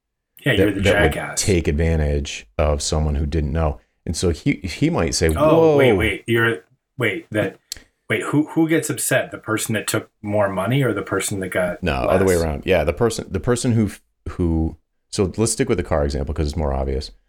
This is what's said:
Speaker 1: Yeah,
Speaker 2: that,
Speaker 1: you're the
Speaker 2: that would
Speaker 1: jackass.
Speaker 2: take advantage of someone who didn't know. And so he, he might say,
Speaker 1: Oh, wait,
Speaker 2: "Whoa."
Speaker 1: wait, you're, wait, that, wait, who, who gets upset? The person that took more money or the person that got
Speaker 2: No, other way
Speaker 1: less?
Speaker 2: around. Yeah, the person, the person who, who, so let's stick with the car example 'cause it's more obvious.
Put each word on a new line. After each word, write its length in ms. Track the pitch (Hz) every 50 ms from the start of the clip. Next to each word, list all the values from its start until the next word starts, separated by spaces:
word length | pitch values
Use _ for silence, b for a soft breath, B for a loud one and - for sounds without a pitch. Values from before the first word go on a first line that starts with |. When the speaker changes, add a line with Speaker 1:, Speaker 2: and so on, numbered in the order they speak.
| _ _ _ _ _ _ _ - -
Speaker 1:
Yeah, 100 | 143 117
Speaker 2:
that, 20 | 107
Speaker 1:
you're 120 | - 104
the 100 | 98 98
Speaker 2:
that 200 | 95 98 90 87
would 120 | 85 - -
Speaker 1:
jackass. 300 | - - - 76 - -
Speaker 2:
take 240 | - 95 85 78
advantage 800 | 87 76 76 85 82 82 80 76 73 73 73 71 - - - - _ -
of 240 | - 78 76 73 71
someone 340 | - - 82 78 78 76 71
who 100 | 69 76
didn't 260 | 73 78 80 73 71
know. 300 | 67 82 80 73 73 b b b b b b
And 80 | - -
so 140 | - - 87
he, 280 | 85 - - 147 - - -
he 280 | 92 - - 139 160
might 240 | 170 123 85 - -
say, 180 | - 85 80 80
Speaker 1:
Oh, 420 | 82 147 156 160 165 165 160 147
wait, 160 | 143 135 127 107
Speaker 2:
"Whoa." 20 |
Speaker 1:
wait, 260 | 92 110 107 95 - -
you're, 360 | - 113 117 113 117 113 - - _ _ _ _ _ - -
wait, 260 | 117 107 98 - - -
that, 260 | - 104 101 95 - - B B B B B B B B _
wait, 140 | - 113 107
who, 240 | - - - 143 151 -
who 200 | - 160 165 156
gets 220 | 165 156 156 -
upset? 400 | - - - - 139 123 - -
The 80 | - 101
person 340 | - - 110 107 - - 110
that 140 | 104 -
took 240 | - - 107 - - _ _
more 260 | - 104 104 104 101
money 360 | 98 98 92 92 104 131 143 135
or 100 | 117 104
the 80 | 98
person 380 | 95 - 101 95 95 - 107 95
that 100 | 95 90
got 320 | - 95 90 90 87 -
Speaker 2:
No, 120 | - 85 69
other 300 | 64 58 - 78 92 95
way 120 | 95 90
Speaker 1:
less? 80 | 85 82
Speaker 2:
around. 200 | 78 73 71 -
Yeah, 160 | 76 92 82 76
the 100 | 73 -
person, 320 | - 120 113 - - -
the 120 | - 95 92
person 320 | - 127 120 120 - 127
who, 180 | 110 113 107 95 - - _ _ _ _ - -
who, 480 | - - 90 85 82 80 80 80 - - _ _ _ _ _ -
so 240 | - - 101 85 -
let's 160 | - 110 117 -
stick 140 | - - -
with 100 | - -
the 40 | 87
car 220 | - 90 76 73
example 300 | 71 69 67 69 67 71
'cause 100 | - 80
it's 100 | 73 73
more 160 | 78 76 71
obvious. 380 | 67 67 67 67 67 65 69 - - _ _